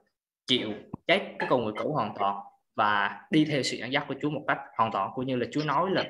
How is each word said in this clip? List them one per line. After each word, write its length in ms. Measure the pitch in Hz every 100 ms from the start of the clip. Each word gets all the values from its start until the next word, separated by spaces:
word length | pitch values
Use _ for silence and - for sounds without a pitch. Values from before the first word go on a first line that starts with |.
| _ _ _ _ -
chịu 220 | 127 107 104 - - -
chết 280 | 185 - -
cái 100 | -
con 140 | 131
người 100 | 110 104
cũ 160 | 117
hoàn 200 | 147 104 104
toàn 160 | 98 101 - _ _ -
và 460 | 104 104 101 - -
đi 140 | 156 151
theo 180 | 147
sự 140 | 120 -
dẫn 160 | 117
dắt 120 | 139 147
của 80 | 135
Chúa 80 | 147
một 140 | 151 -
cách 100 | 147 - -
hoàn 140 | 113
toàn, 200 | 104 98 -
cũng 100 | 131
như 100 | 127
là 100 | 117
Chúa 100 | 147 151
nói 260 | 143 185
là 120 | 170